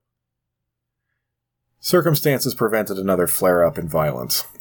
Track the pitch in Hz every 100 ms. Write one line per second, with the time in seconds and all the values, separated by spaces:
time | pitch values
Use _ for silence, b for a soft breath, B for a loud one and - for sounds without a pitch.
0 | _ _ _ _ _ _ _ _ _ _
1 | _ _ _ _ _ _ _ _ - 180
2 | 170 151 151 131 131 - 113 107 104 95
3 | 95 90 87 - 95 87 85 78 82 78
4 | 76 64 62 - - -